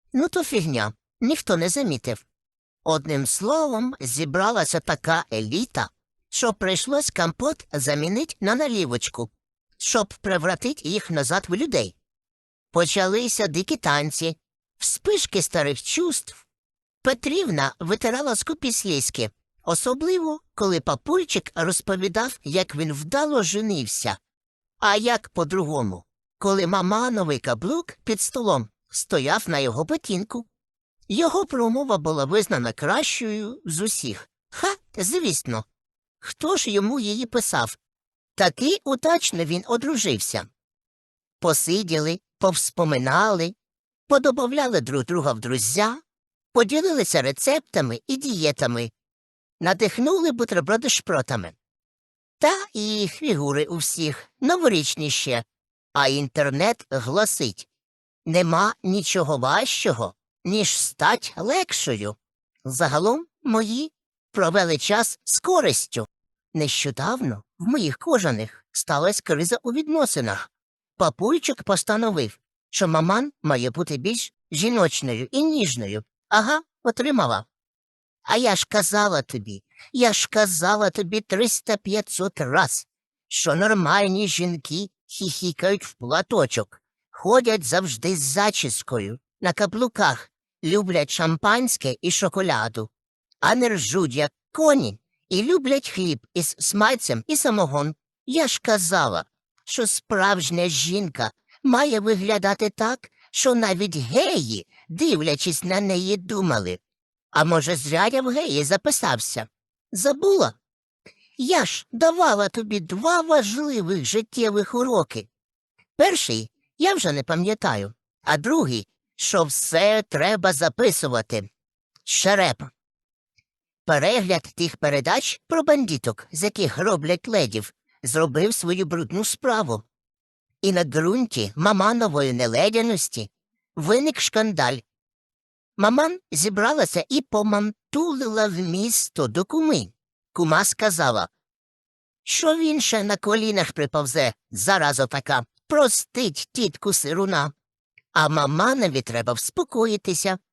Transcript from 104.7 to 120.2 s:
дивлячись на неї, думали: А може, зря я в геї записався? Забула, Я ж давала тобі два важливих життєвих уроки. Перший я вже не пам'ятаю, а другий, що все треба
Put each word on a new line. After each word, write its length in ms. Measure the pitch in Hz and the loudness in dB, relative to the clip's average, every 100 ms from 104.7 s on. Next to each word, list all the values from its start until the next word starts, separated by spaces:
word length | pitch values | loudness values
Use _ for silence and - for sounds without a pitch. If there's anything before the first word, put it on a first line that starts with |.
| _ - | _ -12
дивлячись 760 | 165 320 190 156 147 - 156 | -2 2 2 2 0 -2 -4
на 160 | 180 190 | -2 -2
неї, 360 | 202 180 190 202 | 0 0 0 -2
думали: 640 | 180 208 185 117 90 90 _ _ _ _ _ | -2 -2 0 0 -2 -8 _ _ _ _ _
А 140 | 151 | 0
може, 320 | 156 165 147 170 | 4 2 2 -2
зря 300 | 143 156 208 | -2 2 2
я 160 | 262 | 2
в 60 | 254 | -2
геї 360 | 254 330 143 | -2 0 0
записався? 840 | 147 294 294 - 202 123 - - 110 _ _ _ - | 0 0 0 0 0 -2 -2 -8 -10 _ _ _ -12
Забула, 640 | 196 269 285 381 392 143 - _ _ _ _ - _ _ - | -2 0 2 4 4 2 -2 _ _ _ _ -20 _ _ -6
Я 260 | 254 349 | 0 2
ж 220 | 240 - - | 2 -4 -8
давала 560 | 226 330 339 330 208 202 | 2 2 4 4 4 0
тобі 320 | - 220 208 | -2 -4 -4
два 400 | 160 180 285 349 | -4 -2 2 2
важливих 840 | 320 302 202 233 302 247 170 190 | 4 4 2 -2 -2 -2 -2 -2
життєвих 720 | 131 214 220 - 220 208 202 | 0 -2 -2 -2 0 0 -2
уроки. 540 | 240 254 220 151 113 101 _ _ _ _ _ _ - | 0 0 2 0 -4 -12 _ _ _ _ _ _ 2
Перший 540 | 349 359 - 113 110 _ _ - | 4 4 0 -4 -6 _ _ -2
я 160 | 339 | 0
вже 180 | 381 175 | 2 0
не 100 | 143 | -2
пам'ятаю, 720 | 127 165 180 214 196 110 101 - _ _ | -2 0 0 0 0 -2 -4 -10 _ _
а 140 | - 151 | -2 0
другий, 520 | 180 320 175 120 101 _ _ - | 2 2 2 0 -6 _ _ -8
що 280 | - 196 | -2 2
все 580 | 160 - - 160 202 220 | 2 0 0 2 4 4
треба 500 | 202 147 | 0 0